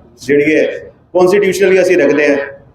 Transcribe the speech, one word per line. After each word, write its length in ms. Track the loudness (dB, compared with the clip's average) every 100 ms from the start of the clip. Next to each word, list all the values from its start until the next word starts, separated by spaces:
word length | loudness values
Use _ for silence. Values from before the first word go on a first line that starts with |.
| -20 -14
ਜਿਹੜੀ 320 | -2 0 2
ਹੈ 120 | 0 -2 -6 -14 -20 _ 0
constitutionally 640 | 2 2 0 0 0 2
ਅਸੀਂ 140 | 2 2
ਰੱਖਦੇ 280 | 2 0 0
ਹਾਂ, 80 | -2 -6 -14 -20